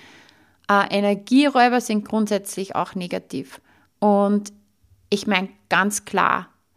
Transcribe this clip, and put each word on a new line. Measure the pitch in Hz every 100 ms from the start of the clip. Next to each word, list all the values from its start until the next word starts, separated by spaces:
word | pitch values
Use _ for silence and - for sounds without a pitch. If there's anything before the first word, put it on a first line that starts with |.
| - - - _ _ _ -
Äh, | 202 - 202
Energieräuber | 202 202 - 254 285 262 247 247
sind | 247 214 208
grundsätzlich | 214 208 202 202 - 196 -
auch | 180 185
negativ. | 175 170 - - - - _ _ _ -
Und | 208 202 202 208 208 - _ _ _ _ -
ich | 208 214
meine | 185 190 - -
ganz | 175 202 202 -
klar, | 190 175 - 185 _ _